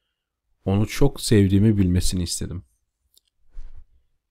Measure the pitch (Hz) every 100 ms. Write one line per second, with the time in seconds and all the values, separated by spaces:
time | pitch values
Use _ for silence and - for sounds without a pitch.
0 | _ _ _ _ _ _ - 98 110 -
1 | 139 - - 110 98 98 110 101 92 90
2 | - 92 87 - 80 87 - _ _ _
3 | _ _ _ _ _ - - - - _
4 | _ _ _